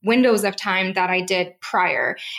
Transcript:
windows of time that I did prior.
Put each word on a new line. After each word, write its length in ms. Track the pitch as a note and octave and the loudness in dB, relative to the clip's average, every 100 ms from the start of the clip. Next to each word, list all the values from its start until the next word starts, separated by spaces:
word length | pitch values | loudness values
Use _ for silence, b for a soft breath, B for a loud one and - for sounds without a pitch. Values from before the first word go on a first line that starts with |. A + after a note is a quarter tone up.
windows 400 | F#3+ A#3+ B3 A3 | 0 4 4 4
of 140 | G3 F#3+ | 0 -2
time 340 | G#3 F#3 F#3 | -2 -2 -2
that 180 | F#3+ F3+ | 0 0
I 120 | F#3 | 0
did 320 | F#3 F#3+ F3+ - | 0 0 -2 -6
prior. 560 | - G#3 F3 B2 A#2+ - B | -4 0 0 0 -2 -4 B